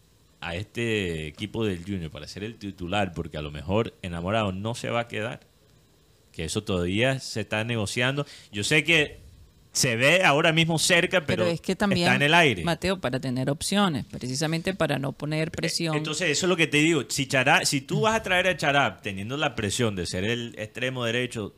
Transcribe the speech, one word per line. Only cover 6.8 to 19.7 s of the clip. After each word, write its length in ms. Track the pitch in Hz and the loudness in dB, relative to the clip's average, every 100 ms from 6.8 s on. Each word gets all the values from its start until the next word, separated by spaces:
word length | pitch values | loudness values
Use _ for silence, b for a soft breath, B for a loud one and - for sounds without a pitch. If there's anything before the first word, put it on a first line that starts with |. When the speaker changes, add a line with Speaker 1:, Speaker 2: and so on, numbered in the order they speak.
| 87 101 127 135 | 0 2 2 0
Speaker 1:
se 200 | - 113 | -6 -8
está 220 | 98 107 | -4 -4
negociando. 640 | 117 117 101 123 123 143 143 B B | -2 -2 -2 0 0 0 -6 B B
Yo 140 | 101 104 | -6 2
sé 180 | 156 | 2
que 360 | 151 165 147 - - - - - _ | 4 2 2 -4 -20 -20 -20 -20 _
se 240 | - 135 113 | 0 2 4
ve 280 | 135 180 | 6 6
ahora 280 | 180 143 165 | 6 4 4
mismo 240 | 160 165 160 | 4 2 2
cerca, 460 | - 175 180 185 147 | 4 4 4 0 0
pero 180 | 185 | 0
Speaker 2:
Pero 100 | 175 165 | 0 0
es 60 | |
que 140 | - 185 | -4 0
también, 260 | 202 180 175 | 2 2 4
Speaker 1:
está 80 | 131 | 4
en 60 | |
el 120 | 143 | 6
aire. 300 | 170 151 92 | 6 6 2
Speaker 2:
Mateo, 360 | 165 160 180 185 | -2 -2 -2 -2
para 200 | 123 127 | -2 -2
tener 280 | 135 123 139 | -2 -2 -2
opciones, 560 | 143 - 196 196 143 - | -2 0 2 2 0 -6
precisamente 680 | - 123 127 156 165 190 | -8 -6 -4 -2 -2 -4
para 260 | 190 156 143 | -2 -2 0
no 140 | 139 | -4
poner 360 | - 147 156 160 | -6 -6 -4 -4
presión. 440 | - 165 - 165 151 | -4 -4 -2 -2 -2
Speaker 1:
Entonces, 340 | 156 151 175 | -2 -2 0
eso 160 | 139 180 | 2 2
es 40 | |
lo 80 | 180 | 2
que 100 | 151 | 4
te 100 | 147 | 4
digo. 260 | 156 160 113 | 4 2 0
Si 180 | - 131 | -4 0
Chará, 380 | 135 127 175 - | 2 6 4 4
si 160 | 139 | -2
tú 200 | - 202 | -2 0
vas 140 | 220 220 | 2 0
a 60 | |
traer 240 | 208 180 185 | 2 2 2
a 100 | 175 | 2
Chará 420 | 156 139 123 90 | 2 2 2 -2
teniendo 360 | 104 95 101 139 | -8 -6 -6 -2
la 180 | 151 - | -2 -2
presión 400 | 104 | -2